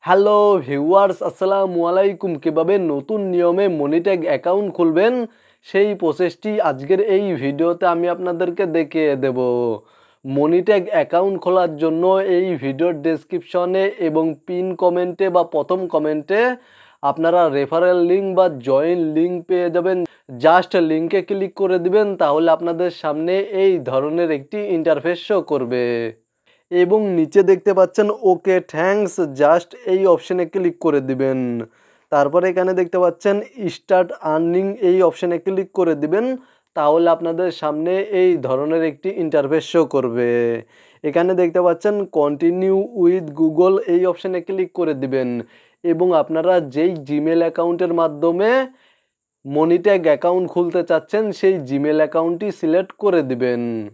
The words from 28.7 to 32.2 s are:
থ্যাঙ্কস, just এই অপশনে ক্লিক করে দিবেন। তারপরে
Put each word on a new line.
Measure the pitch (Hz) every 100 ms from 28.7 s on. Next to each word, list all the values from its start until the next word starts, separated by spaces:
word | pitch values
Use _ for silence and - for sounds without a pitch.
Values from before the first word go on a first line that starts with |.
থ্যাঙ্কস, | 151 180 202 202 - 160 131
just | 147 170 170 - -
এই | 185 190
অপশনে | 165 - 180 170
ক্লিক | 196 175 170
করে | 165 143 131
দিবেন। | 127 135 131 127 117 113 _ _ _ _
তারপরে | 147